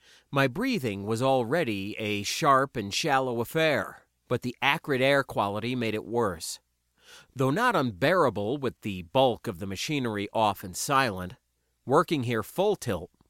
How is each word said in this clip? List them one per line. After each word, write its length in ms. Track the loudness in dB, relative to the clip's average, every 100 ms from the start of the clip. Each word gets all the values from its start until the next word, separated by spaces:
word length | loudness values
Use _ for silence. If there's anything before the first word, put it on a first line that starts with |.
| _ -20 _
My 180 | 0 0
breathing 580 | 0 0 0 0 -2 -2
was 160 | 0
already 720 | 2 2 2 0 0 -2 -4 -6
a 240 | -4 -2
sharp 520 | -4 0 4 4 4 -2
and 160 | -4
shallow 480 | -4 0 2 2 -2
affair, 680 | -2 0 2 2 -2 -8 _ _ _
but 140 | -4
the 140 | -4 -2
acrid 360 | 0 0 0 2
air 240 | 4 4
quality 520 | 2 -2 -2 -2 -4 -2
made 180 | -2
it 120 | -2 -2
worse. 540 | 0 0 -2 -8 -12 _ _ _ _ -20 -20 -14 -2
Though 160 | 0
not 240 | 2 2 2
unbearable 840 | 0 0 2 4 4 2 -2 -2
with 240 | -4 -6
the 220 | -8 -8
bulk 420 | -2 2 4 2 -6
of 140 | -8
the 80 | -8
machinery 600 | -6 -4 -2 -2 -4 -2
off 300 | 2 2 0
and 120 | -6 -8
silent, 600 | 0 2 2 -2 -8 -12 _ _ _ _ 0
working 380 | 2 2 0
here 180 | 0 -2
full 340 | -2 -2 0 0
tilt 360 | -2 -4 -6 _